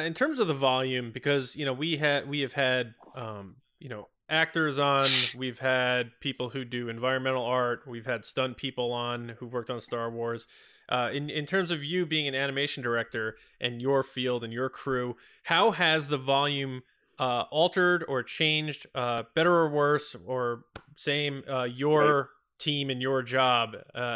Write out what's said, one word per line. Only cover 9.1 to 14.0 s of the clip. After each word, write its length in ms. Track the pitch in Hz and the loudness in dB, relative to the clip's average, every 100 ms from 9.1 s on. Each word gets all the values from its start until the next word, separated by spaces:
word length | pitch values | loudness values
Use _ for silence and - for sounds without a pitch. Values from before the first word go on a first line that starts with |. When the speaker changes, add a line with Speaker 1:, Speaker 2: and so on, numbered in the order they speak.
| 120 117 110 | -4 -8 -12
Speaker 1:
who've 140 | 120 | -8
worked 180 | 120 117 | -6 -6
on 100 | 123 | -8
Star 300 | - 120 117 | -6 -4 -4
Wars, 360 | 117 117 117 - - - _ - | -4 -4 -4 -10 -20 -20 _ -4
uh, 180 | 127 120 | -2 0
in, 160 | 139 147 | -2 -4
in 160 | 151 147 | -6 -2
terms 240 | 190 175 | -2 0
of 100 | 165 | -4
you 220 | 143 180 170 | -2 -2 0
being 220 | 156 143 | 0 0
an 60 | 131 | 0
animation 460 | 139 135 143 - | -2 -2 -4 -2
director 540 | 120 117 113 117 110 - - - | -2 -2 -2 -4 -6 -8 -18 -6
and 200 | 120 120 | -6 -2
your 200 | 127 135 | 2 2